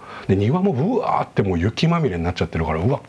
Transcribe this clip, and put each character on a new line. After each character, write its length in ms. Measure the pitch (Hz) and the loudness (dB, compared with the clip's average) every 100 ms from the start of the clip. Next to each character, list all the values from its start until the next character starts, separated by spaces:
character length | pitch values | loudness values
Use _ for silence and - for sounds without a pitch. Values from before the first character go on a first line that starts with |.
| - - - | -16 -10 0
で、 80 | 98 | 2
庭 240 | 104 175 | 2 2
も 100 | 196 | 2
ブ 280 | 123 170 254 | 2 0 0
ワ 200 | - 147 | 0 -2
ー 60 | 139 | -2
っ 20 | |
て 160 | - | -2
も 120 | 101 87 | 0 2
う 40 | |
雪 300 | 95 - 165 | 0 2 2
ま 100 | 170 | 2
み 100 | 143 | 0
れ 80 | 87 | 0
に 60 | |
な 80 | 85 | -2
っ 20 | |
ち 80 | 87 | -2
ゃ 40 | 85 | -2
っ 20 | |
て 100 | 80 | -2
る 80 | 80 | -2
か 60 | |
ら、 80 | 80 | 0
「う 100 | 98 | 0
わ、 120 | 135 | 0